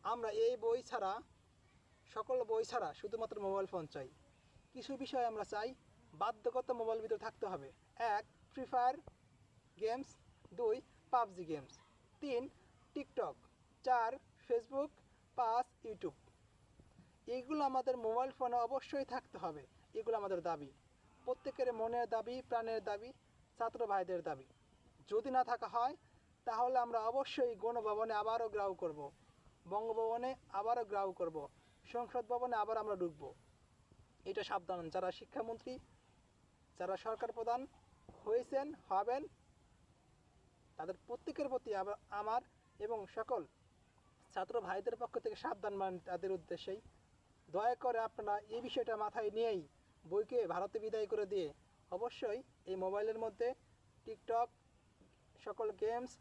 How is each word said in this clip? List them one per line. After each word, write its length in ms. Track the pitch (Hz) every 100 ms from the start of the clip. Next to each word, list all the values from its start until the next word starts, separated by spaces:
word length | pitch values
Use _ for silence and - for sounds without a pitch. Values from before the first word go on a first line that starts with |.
আমরা 260 | 185 240 226 214 226
এই 80 | 247
বই 160 | 226 233 -
ছাড়া, 240 | 247 190 208 - - - - - - _ - -
সকল 240 | - - 508 453
বই 140 | 311 -
ছাড়া 180 | 240 175 143
শুধুমাত্র 360 | 208 220 220 208 196
মোবাইল 220 | 196 190
ফোন 120 | 185 156
চাই। 160 | 151 131 - - - - - -
কিছু 180 | 262 226 269
বিষয় 220 | 262 262 240
আমরা 140 | 220 202
চাই 160 | 214 226 262 - - -
বাধ্যগত 540 | 151 208 - 247 247 254 240
মোবাইল 200 | 220 226
ভিতরে 200 | 220 214 220
থাকতে 200 | - 208
হবে। 160 | 180 135 - _ - 233 208
এক, 80 | - - -
ফ্রি 120 | - 247
ফায়ার 240 | 254 240 269 - - - - - - _ -
গেমস, 280 | 220 247 269 - - - - 175
দুই, 160 | 233 247 - - -
পাবজি 320 | 254 226 180 160
গেমস, 220 | 151 127 - - _ _ -
তিন, 220 | 294 240 269 - - - - -
TikTok, 400 | 269 - 180 - - _ _ _ 254
চার, 260 | 247 226 269 - - -
Facebook, 440 | 233 226 269 294 - - - - -
পাঁচ, 280 | 233 233 254 _ 233
YouTube। 320 | 202 175 - - - - - - - - - - - - 254
এইগুলো 260 | 247 302 277
আমাদের 260 | 262 254 254 226
মোবাইল 260 | 226 262 -
ফোনে 200 | 254 240 233
অবশ্যই 400 | 269 - 294 269
থাকতে 240 | 247 - 196
হবে, 200 | 170 151 131 - - 214
এগুলো 160 | 226 226
আমাদের 180 | 202 180 170
দাবি, 200 | 156 143 - - _ - - -
প্রত্যেকের 440 | 254 277 269 254 226
মনের 280 | 226 240 233 226
দাবি, 200 | 220 254 254
প্রাণের 320 | 233 226 220 202
দাবি, 200 | 202 233 - _ - - -
ছাত্র 220 | 233 233 226
ভাইদের 300 | 196 180 180 160
দাবি। 200 | 139 135 - - - - - -
যদি 180 | 214 262 254
না 40 | 247
থাকা 160 | 233 208 233
হয়, 200 | 247 359 - - _ _ -
তাহলে 300 | 220 247 254 240
আমরা 140 | 233 220
অবশ্যই 420 | 254 269 - 247 214
গণভবনে 500 | 220 240 214 208 226 208
আবারও 260 | 214 226 226
ঘেরাও 200 | 208 196 185
করব, 160 | 175 151 147 - - - - - 170
বঙ্গভবনে 600 | 202 226 226 226 233 254 262 - 202
আবারও 240 | 214 240 220
ঘেরাও 220 | 202 196 175
করব, 180 | 170 160 143 - - - -
সংসদ 380 | 233 240 247 240
ভবনে 240 | 240 247 233
আবার 140 | 208 226
আমরা 120 | 214 196
ঢুকব। 220 | 175 151 135 123 - - - - _ - - - -
এটা 140 | 196 -
সাবধান, 300 | 202 175 180 165 185
যারা 140 | 185 -
শিক্ষামন্ত্রী, 540 | 220 - 226 226 - 254 - - _ - _ _ _ _ - -
যারা 160 | 180 190 226
সরকার 240 | 226 233 233
প্রধান 240 | 226 240 277 - - - - -
হয়েছেন, 440 | - 226 247 269 294 302 -
হবেন, 320 | 190 208 262 311 - - - - - - - _ - - - - _ - -
তাদের 180 | 160 185 -
প্রত্যেকের 400 | 480 - 302 277
প্রতি 200 | 254 - 202
আবার 140 | 190 202 - 208
আমার 220 | 214 233 - - _ - 208
এবং 140 | 226 190 -
সকল 240 | 220 240 147 _ - - - - - _ -
ছাত্র 220 | - 185 240 185
ভাইদের 300 | 190 202 233
পক্ষ 140 | 240 247
থেকে 140 | 220 208
সাবধান 300 | - 208 208 196
বাণী 180 | 190 180 180
তাদের 220 | 180 190 185
উদ্দেশ্যেই। 420 | - 170 - 196 - - - - _ - -
দয়া 260 | 165 226 247
করে 160 | 254 226 226
আপনারা 280 | - 214 208 208 226
এই 60 | 247
বিষয়টা 260 | 269 233 214
মাথায় 260 | - 240 208 214
নিয়েই 240 | 233 196 147 - - - 165
বইকে 340 | 190 214 247 196
ভারতে 240 | 170 196 220 220
বিদায় 220 | 220 208
করে 140 | 214 196
দিয়ে 160 | 202 156 - _ - -
অবশ্যই 480 | 180 233 - 240 220 - - -
এই 60 | 185
মোবাইলের 380 | 185 202 220 220
মধ্যে 240 | 226 196 233 262 - - - - -
TikTok, 420 | 220 - 226 240 - _ - _ _ - _ - - -
সকল 220 | - 220 185
গেমস 300 | 214 240 247 -